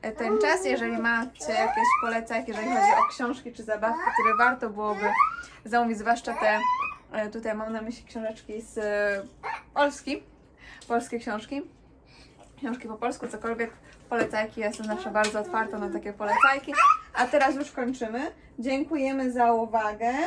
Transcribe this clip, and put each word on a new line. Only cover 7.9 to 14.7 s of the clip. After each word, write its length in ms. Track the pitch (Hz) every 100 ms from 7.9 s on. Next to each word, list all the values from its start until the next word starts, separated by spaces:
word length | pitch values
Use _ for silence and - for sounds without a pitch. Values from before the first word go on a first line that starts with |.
| 233
książeczki 560 | - 233 220 226 - 214
z, 180 | 226 -
e, 440 | 208 208 208 202 208 - 392 - -
Polski, 480 | - 285 277 - 302 - - _ _ - - -
polskie 300 | 233 240 233
książki, 440 | 233 214 - 277 349 - - - _ - - - - -
książki 300 | 247 247 226
po 60 |
polsku, 340 | 220 247 277 240
cokolwiek, 420 | 220 226 233 233 - - - -
polecajki, 520 | 233 220 214 220 -
ja 60 |
jestem 200 | 208